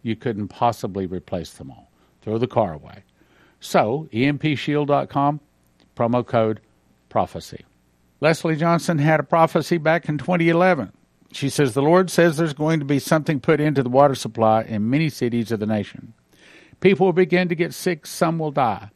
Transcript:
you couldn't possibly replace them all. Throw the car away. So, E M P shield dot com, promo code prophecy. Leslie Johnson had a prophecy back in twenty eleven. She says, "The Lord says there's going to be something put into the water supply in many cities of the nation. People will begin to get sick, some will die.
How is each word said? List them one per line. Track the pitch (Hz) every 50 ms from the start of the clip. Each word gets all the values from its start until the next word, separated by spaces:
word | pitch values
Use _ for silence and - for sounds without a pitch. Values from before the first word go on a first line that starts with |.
you | - 117 110
couldn't | - - 127 110 98 104
possibly | 95 - - 123 117 117 - - 107 90 98 95
replace | 87 92 90 - - - 90 80 - -
them | - - 135
all. | 127 - - _ _ _ _ _ _ _ _
Throw | 110 107 113
the | 123
car | 123 - 120 110 92 80
away. | 76 71 - - - _ _ _ _ _ _ _ _ _ _ _ _
So, | - - - 180 127 107 123 151 156 - -
E | 110 127
M | 143 147 135
P | - 156 147
shield | 120 - - 147 147 147 139
dot | 143 143 139 -
com, | - 143 139 143 151 151 _ _ _ _ _ _ _ _ _ _ _
promo | - 120 113 123 123 117
code | - - 117 110 110 110 107 _ _ _ _ _ _ _ _ _ _
prophecy. | - 113 92 - - 82 - - - - - _ _ _ _ _ _ _ _ _ _ _
Leslie | 139 156 165 - - 165 160
Johnson | 147 165 170 170 165 - - 170
had | 143 143 156 156 151
a | 147
prophecy | _ - 165 165 156 - 170 147 - 175
back | 170 147 160 165 170 -
in | - 151
twenty | 147 135 - 180 175 170 165
eleven. | 170 165 180 185 180 143 101 90 _ _ _ _ _ _ _ _
She | - - 139 135
says, | - - 147 127 110
"The | 139
Lord | 139 151 170 185 190 170
says | - - 170 175 156
there's | 143 170 160 139
going | 147 151 156 165 160
to | 143
be | 135 143 135
something | - - 170 160 143 - 160 131
put | - - 160 147
into | 151 151 147 135 127
the | 120
water | 123 135 143 143 135
supply | - - 113 110 117 113 110 110 113 110
in | - 110 104 104 113
many | 131 151 165 151
cities | - - 127 120 117 120 113 -
of | 113 101
the | 107
nation. | 104 110 107 95 - - - - 113 - _ _ _ _ _ _ - - - _ _ - _
People | - 190 196 - 185
will | 190 165
begin | 175 185 156 175 180 185 170
to | 175
get | 156 175 - -
sick, | - - 190 175 156 _
some | - - - 180 165 165 165
will | 156 156
die. | 139 143 135 117 101 92 - 101 _